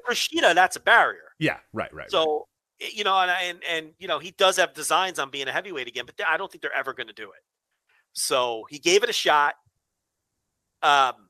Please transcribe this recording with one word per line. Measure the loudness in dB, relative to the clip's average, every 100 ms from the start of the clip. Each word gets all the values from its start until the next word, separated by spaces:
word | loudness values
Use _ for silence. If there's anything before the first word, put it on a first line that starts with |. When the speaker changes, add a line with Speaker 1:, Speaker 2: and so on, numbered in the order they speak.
| -4
Speaker 1:
Kushida, | -4 -4 0 2
that's | 4 2 0
a |
barrier. | 2 4 4 -2 -14 -4
Speaker 2:
Yeah, | -4 -4 _
right, | -10 -10
right, | -12 -4
Speaker 1:
So, | -2
Speaker 2:
right. | 0 -2 -8 _ _ -16 -12
Speaker 1:
y-, |
you | -6
know, | 0 2
and, | 2
and, | -2 -4 -8 -8
and, | -8 -8 _
you | -8
know, | -6
he | -6
does | 0 2 4
have | 0
designs | -2 -2 0 0 -4
on | -8
being | -8 -6
a |
heavyweight | -6 -6 -8 -8
again, | -10 -12
but | -6
th-, | -2
I | -2
don't | -4
think | -10
they're | -8
ever | -6 -6
gonna | -8 -12
do | -16 -18
it. | -20 _ _ _ _ _ _ _
So | -8 -2 0 0 -4 -10
he | -4
gave | 2 4
it | 2
a |
shot. | 0 2 4 2 -2 _ _ _ _ _ _ _ _ _ _ _ _
Um, | 4 4 4 -2 _